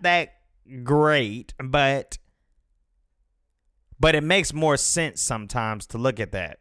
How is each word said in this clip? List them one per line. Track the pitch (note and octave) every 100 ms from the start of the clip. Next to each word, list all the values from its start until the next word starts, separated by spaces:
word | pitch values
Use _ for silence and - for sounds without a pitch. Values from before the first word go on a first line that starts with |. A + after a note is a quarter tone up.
that | F3 F3 D3+ _ _ _ _ C3
great, | A#2+ D3 D3+ D3 A2+ A2 A#2 -
but, | C3 C#3+ C#3 C#3 - - _ _ _ _ _ _ _ _ _ _ _ _ _ _ _ _ _ -
but | D#3+
it | D3+
makes | D3+ F#3+ F3
more | D3+ D#3 C#3
sense | - E3+ D#3+ -
sometimes | - A#2 G2+ A#2+ A2 G#2+ -
to | A#2
look | B2+ A#2
at | G2+
that, | G2 E2+ -